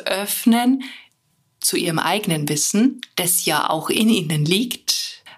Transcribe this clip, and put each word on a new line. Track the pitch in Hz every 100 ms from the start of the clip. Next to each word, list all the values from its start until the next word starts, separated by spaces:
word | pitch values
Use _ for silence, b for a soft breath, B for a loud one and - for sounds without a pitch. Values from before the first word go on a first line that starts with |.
| -
öffnen | 190 202 - - 226 247 269 254 B B _ _ _ _ _
zu | - 170
ihrem | 170 160
eigenen | 160 202 208 156 147
Wissen, | 151 - 202 262 - - -
das | 175 -
ja | - 151 -
auch | 160 -
in | - 220
ihnen | 220 156 156 151
liegt, | 196 247 - - - - - B